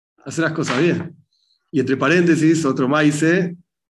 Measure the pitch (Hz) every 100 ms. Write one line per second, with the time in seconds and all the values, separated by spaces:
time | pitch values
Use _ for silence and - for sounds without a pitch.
0 | _ _ - 123 160 156 131 127 170 147
1 | - - _ _ _ _ _ 147 127 135
2 | 143 175 170 156 160 160 143 135 131 147
3 | 151 147 160 175 175 175 _ _ _